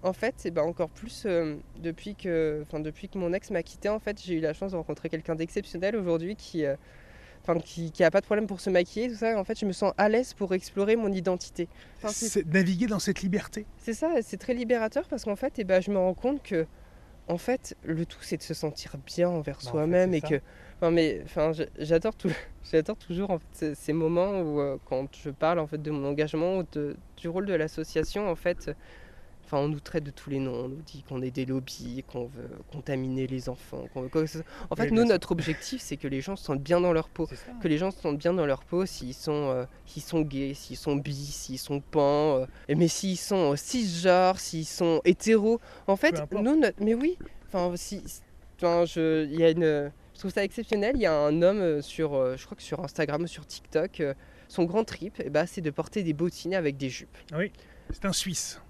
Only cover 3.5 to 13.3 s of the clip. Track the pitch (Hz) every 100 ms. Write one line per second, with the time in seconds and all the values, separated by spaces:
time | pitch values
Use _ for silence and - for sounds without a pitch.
3.5 | 190 165 - 202 214 208 208 - 170 160
4.5 | 156 196 185 160 147 160 160 160 160 165
5.5 | - 202 175 190 220 185 165 170 214 -
6.5 | 175 147 139 - - - - - - -
7.5 | 170 160 - 165 - 170 196 - 208 214
8.5 | 185 - 180 175 - 247 220 226 220 190
9.5 | 220 208 180 196 - 208 226 254 - 196
10.5 | 185 - - 202 233 214 190 180 180 -
11.5 | - 170 - - - 214 208 226 202 165
12.5 | 175 180 185 233 208 - 190 190